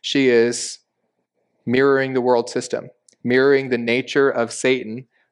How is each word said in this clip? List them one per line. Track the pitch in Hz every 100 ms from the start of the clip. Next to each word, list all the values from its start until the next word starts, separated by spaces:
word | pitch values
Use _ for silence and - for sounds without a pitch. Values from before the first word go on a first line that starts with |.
she | - 143 131
is | 120 117 117 - - _ _ _ _ _ _ _ _ -
mirroring | 123 139 135 135
the | 131
world | 123 120 120
system, | 127 123 120 - _ _ _
mirroring | 120 123 135 135 135
the | 123
nature | 117 120 131 143 139
of | 127 113
Satan, | - 131 127 107 113 - _ _